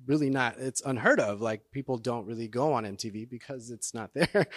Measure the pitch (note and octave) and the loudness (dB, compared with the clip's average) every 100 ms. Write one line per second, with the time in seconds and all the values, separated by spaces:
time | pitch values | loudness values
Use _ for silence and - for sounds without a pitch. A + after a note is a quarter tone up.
0 | B2+ D3+ C#3 C3+ B2 A#2 C3 - C#3 B2 | 0 2 4 2 0 0 -6 -4 -2 2
1 | G#3 C4+ A2 G#2 A2+ A2 _ C#3 C3+ B2 | 4 4 4 0 -2 -4 _ -8 -4 -4
2 | A#2 A#2+ G2 A2+ A2+ A#2 D3+ B2+ G#2+ G2 | -2 -4 -4 -6 -4 0 2 2 0 -6
3 | A2+ G#2 A#2 A#2+ - C3 A#2 A2+ - A#2 | -8 -8 -10 -12 -12 -12 -12 -10 -8 -8
4 | G#2 C#3 F3 G#3 - | -6 0 4 4 2